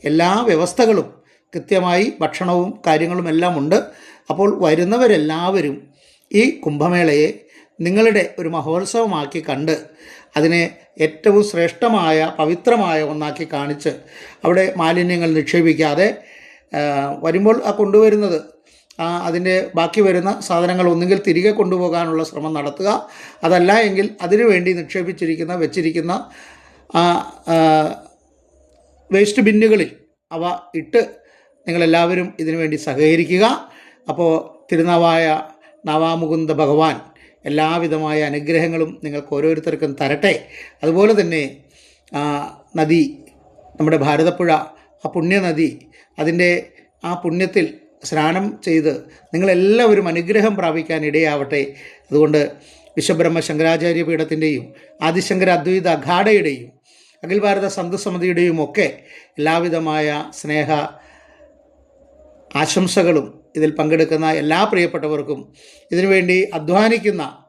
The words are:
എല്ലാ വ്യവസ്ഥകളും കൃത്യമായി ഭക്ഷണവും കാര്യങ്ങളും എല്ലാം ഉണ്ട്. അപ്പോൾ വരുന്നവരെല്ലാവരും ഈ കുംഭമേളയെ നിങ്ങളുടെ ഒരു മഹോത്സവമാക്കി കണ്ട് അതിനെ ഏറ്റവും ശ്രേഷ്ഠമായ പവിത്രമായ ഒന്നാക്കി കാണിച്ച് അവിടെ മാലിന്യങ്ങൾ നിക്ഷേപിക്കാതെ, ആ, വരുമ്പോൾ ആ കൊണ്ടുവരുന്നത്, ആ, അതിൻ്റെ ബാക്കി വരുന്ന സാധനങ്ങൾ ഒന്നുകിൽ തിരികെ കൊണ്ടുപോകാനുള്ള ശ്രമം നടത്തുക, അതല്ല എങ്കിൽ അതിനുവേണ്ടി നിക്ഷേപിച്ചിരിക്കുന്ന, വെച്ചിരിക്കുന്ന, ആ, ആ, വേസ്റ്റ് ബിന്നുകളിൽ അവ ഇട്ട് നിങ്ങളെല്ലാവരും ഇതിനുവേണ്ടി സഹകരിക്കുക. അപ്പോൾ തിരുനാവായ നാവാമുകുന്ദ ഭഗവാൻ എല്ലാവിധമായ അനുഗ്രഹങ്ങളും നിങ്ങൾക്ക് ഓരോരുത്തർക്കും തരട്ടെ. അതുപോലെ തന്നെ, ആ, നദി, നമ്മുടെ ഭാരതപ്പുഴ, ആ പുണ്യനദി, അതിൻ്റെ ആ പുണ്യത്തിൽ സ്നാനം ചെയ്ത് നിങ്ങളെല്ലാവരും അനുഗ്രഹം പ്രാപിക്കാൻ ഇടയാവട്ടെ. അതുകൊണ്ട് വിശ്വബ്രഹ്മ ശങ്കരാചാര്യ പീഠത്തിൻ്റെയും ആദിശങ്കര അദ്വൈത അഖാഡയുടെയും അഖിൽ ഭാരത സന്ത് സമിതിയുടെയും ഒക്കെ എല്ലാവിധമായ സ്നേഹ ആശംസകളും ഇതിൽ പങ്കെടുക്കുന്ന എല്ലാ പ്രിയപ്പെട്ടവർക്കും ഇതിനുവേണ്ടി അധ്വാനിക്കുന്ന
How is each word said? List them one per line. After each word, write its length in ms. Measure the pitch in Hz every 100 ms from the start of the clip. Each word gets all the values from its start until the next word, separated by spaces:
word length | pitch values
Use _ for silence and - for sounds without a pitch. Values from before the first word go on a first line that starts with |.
എല്ലാ 260 | 147 156 170 202
വ്യവസ്ഥകളും 640 | 240 160 170 - 226 208 - - _ _ _
കൃത്യമായി 600 | 170 - 190 180 175 208 -
ഭക്ഷണവും 480 | 156 - 180 175 180 - -
കാര്യങ്ങളും 420 | 156 165 180 170
എല്ലാം 280 | 160 180 165
ഉണ്ട്. 180 | 143 185 - - - - _
അപ്പോൾ 200 | 170 202 202
വരുന്നവരെല്ലാവരും 1120 | 175 156 180 233 254 185 151 160 175 196 147 139 - _ _ _ _
ഈ 120 | 202 -
കുംഭമേളയെ 800 | - 160 147 160 175 165 147 156 - _ - _ _
നിങ്ങളുടെ 540 | 170 196 226 208 170 -
ഒരു 100 | 165
മഹോത്സവമാക്കി 960 | 165 151 170 190 233 220 165 143 165 151
കണ്ട് 260 | 135 156 156 - - - - _ 151
അതിനെ 400 | 160 170 165 - _ -
ഏറ്റവും 420 | 156 156 214 202
ശ്രേഷ്ഠമായ 880 | 208 170 170 - 240 220 165 156 160 -
പവിത്രമായ 640 | 151 175 - 233 185 160
ഒന്നാക്കി 460 | 151 151 151 147 156
കാണിച്ച് 360 | 143 143 143 156 135 - - - -
അവിടെ 300 | 165 180 185 185
മാലിന്യങ്ങൾ 520 | 160 170 180 180 165
നിക്ഷേപിക്കാതെ, 760 | 156 147 175 165 151 156 147 202 - - - - - _
ആ, 80 | 151 147 139 139 147
വരുമ്പോൾ 440 | 165 175 202 233 -
ആ 60 |
കൊണ്ടുവരുന്നത്, 680 | 294 202 208 220 208 208 160 - _ _ _ _ -
ആ, 60 | 165 175
അതിൻ്റെ 480 | 175 170 185 185 - 165
ബാക്കി 260 | 165 214
വരുന്ന 400 | 196 180 190 -
സാധനങ്ങൾ 480 | - 170 175 180 180
ഒന്നുകിൽ 320 | 170 180 196 -
തിരികെ 240 | 165 196
കൊണ്ടുപോകാനുള്ള 720 | 214 185 180 180 170 165 160
ശ്രമം 300 | 156 151 156
നടത്തുക, 560 | 156 143 139 190 226 - - - -
അതല്ല 360 | 170 180 180 214
എങ്കിൽ 300 | 214 190 196 -
അതിനുവേണ്ടി 520 | 175 208 233 185 180
നിക്ഷേപിച്ചിരിക്കുന്ന, 840 | 175 160 190 175 165 165 160 160 175
വെച്ചിരിക്കുന്ന, 580 | 160 190 160 165 165 190 - - - - - _ _ 170
ആ, 80 | 175 175 - - -
ആ, 80 | 165 160 156 156 - - _ _ _ _ _ _ _ _ _ _
വേസ്റ്റ് 300 | 196 208 254
ബിന്നുകളിൽ 500 | 220 208 220 214 147 - _ _ _
അവ 120 | 165 175 180 - 165
ഇട്ട് 260 | 160 233 202 - _ _ _ _ -
നിങ്ങളെല്ലാവരും 680 | 170 165 170 170 180 180 -
ഇതിനുവേണ്ടി 360 | 160 165 160 151
സഹകരിക്കുക. 680 | - 135 156 165 160 180 220 277 - - - _ -
അപ്പോൾ 220 | 156 170 160 - - _
തിരുനാവായ 720 | 170 165 170 170 165 160 156 - - _ _ -
നാവാമുകുന്ദ 680 | 156 160 170 160 160 156
ഭഗവാൻ 500 | 151 147 147 160 120 - _ - _ -
എല്ലാവിധമായ 800 | 147 156 170 165 156 156 151
അനുഗ്രഹങ്ങളും 760 | 147 147 147 165 165 165 160 -
നിങ്ങൾക്ക് 320 | 151 143 143 143
ഓരോരുത്തർക്കും 600 | 156 160 160 156 151 139
തരട്ടെ. 440 | 139 147 202 - - - - _
അതുപോലെ 380 | 156 165 214 208
തന്നെ, 360 | 175 160 139 139 _ _ _ _ _ 143
ആ, 60 | 147 143 147 - _ 170
നദി, 280 | 156 170 143 - - _ _ _ - -
നമ്മുടെ 180 | 156 160
ഭാരതപ്പുഴ, 540 | 139 147 165 170 175 156 - - _ _ 196
ആ 20 |
പുണ്യനദി, 600 | 180 165 196 185 156 160 - - _ _ -
അതിൻ്റെ 300 | 156 170 175 175 - _ _ _
ആ 100 | 170
പുണ്യത്തിൽ 520 | 180 175 170 185 196 156 - _ _
സ്നാനം 560 | - 151 151 180 202 208
ചെയ്ത് 300 | - 160 156 131 - - _
നിങ്ങളെല്ലാവരും 760 | 160 190 180 190 226 240 202 180
അനുഗ്രഹം 480 | 165 170 208 214 196
പ്രാപിക്കാൻ 500 | 170 160 160 160 151
ഇടയാവട്ടെ. 560 | 151 156 147 139 143 139 139 - -
അതുകൊണ്ട് 540 | _ 143 151 151 143 - - - - -
വിശ്വബ്രഹ്മ 420 | 156 165 170 165
ശങ്കരാചാര്യ 640 | 156 151 160 165 170 170
പീഠത്തിൻ്റെയും 720 | 160 160 156 156 156 135 123 - - _
ആദിശങ്കര 480 | 156 170 180 185 185
അദ്വൈത 380 | 170 151 185 180
അഖാഡയുടെയും 840 | 156 135 180 202 208 160 131 120 _ _ _ _ _
അഖിൽ 160 | 170 202
ഭാരത 280 | 202 196 196
സന്ത് 300 | 196 170 185
സമിതിയുടെയും 640 | 202 180 180 175 175 165
ഒക്കെ 240 | 147 - 156 - _ - _ -
എല്ലാവിധമായ 880 | 151 165 175 165 160 156 151 147 151
സ്നേഹ 380 | - 151 151 147 151 147 - - _ _ _ - _ _ _ _ _ _ _ - _ _ 143
ആശംസകളും 840 | 156 196 185 202 170 156 - - _ -
ഇതിൽ 160 | 156
പങ്കെടുക്കുന്ന 600 | 156 151 160 156 156 160
എല്ലാ 320 | 156 151 165
പ്രിയപ്പെട്ടവർക്കും 880 | 208 202 170 170 151 151 143 143 - _ - - _
ഇതിനുവേണ്ടി 460 | 170 190 190 180 185 196
അധ്വാനിക്കുന്ന 720 | 165 156 185 220 226 208 180 139 -